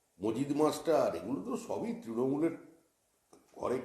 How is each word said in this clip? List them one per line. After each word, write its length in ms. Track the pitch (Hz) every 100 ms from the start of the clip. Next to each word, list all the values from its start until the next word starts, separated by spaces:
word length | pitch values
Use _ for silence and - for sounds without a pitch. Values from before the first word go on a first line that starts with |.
| _ -
মজিদ 300 | 104 117 143
মাস্টার, 640 | 143 151 - 165 147 110 85
এগুলো 260 | 95 156
তো 160 | 220 240
সবই 360 | - 101 233
তৃণমূলের 580 | 208 110 113 131 147 165 - - - _ _ _ _ _ - _
ঘরে 280 | - - 123